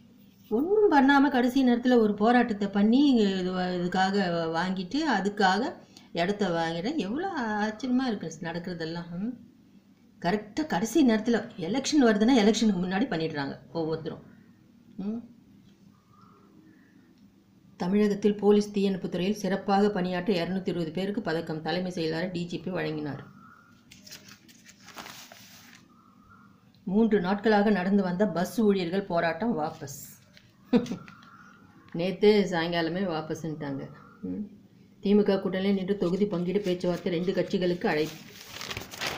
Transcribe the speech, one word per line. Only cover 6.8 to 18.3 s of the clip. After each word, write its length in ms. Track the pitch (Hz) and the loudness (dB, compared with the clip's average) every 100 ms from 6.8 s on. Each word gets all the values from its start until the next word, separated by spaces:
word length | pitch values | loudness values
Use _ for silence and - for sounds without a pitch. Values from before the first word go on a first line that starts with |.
| 208 320 | -4 -4
எவ்வளோ 360 | 185 277 381 330 | -4 -4 -6 -4
ஆச்சரியமா 680 | 220 214 214 214 262 247 262 | -4 -2 -4 -4 -2 -2 0
இருக்கு 280 | 196 160 - | -4 -8 -8
நடக்கிறதெல்லாம். 680 | 165 170 170 170 160 170 170 175 | -8 -8 -8 -8 -8 -8 -10 -8
ம்? 140 | 220 247 - _ _ - _ _ _ - | -8 -8 -16 _ _ -20 _ _ _ -6
கரெக்டா 480 | 170 208 - - 302 | -2 -2 -4 -6 -4
கடைசி 420 | 180 226 339 254 | -2 0 4 4
நேரத்துல 420 | 214 240 226 - - | 4 2 -2 -2 -8
election 480 | 180 262 - 302 233 | -4 -4 0 4 4
வருதுன்னா 300 | 202 220 262 | 6 4 6
எலெக்ஷனுக்கு 440 | 202 220 220 180 | 4 4 2 2
முன்னாடி 260 | 180 190 254 | 0 -2 -2
பண்ணிடுறாங்க 500 | 165 160 151 139 139 - | -2 -4 -4 -6 -8 -10
ஒவ்வொருத்தரும். 500 | 165 160 156 156 - - - - _ _ _ - - | -6 -4 -4 -8 -12 -16 -20 -20 _ _ _ -20 -10
ம்? 400 | 196 233 - - - - - _ - _ _ _ - - _ - - - _ _ _ _ - _ _ _ - - | -8 -8 -10 -20 -20 -20 -20 _ -20 _ _ _ -20 -20 _ -20 -20 -20 _ _ _ _ -20 _ _ _ -18 -8
தமிழகத்தில் 600 | 180 208 208 202 208 | 0 2 2 2 0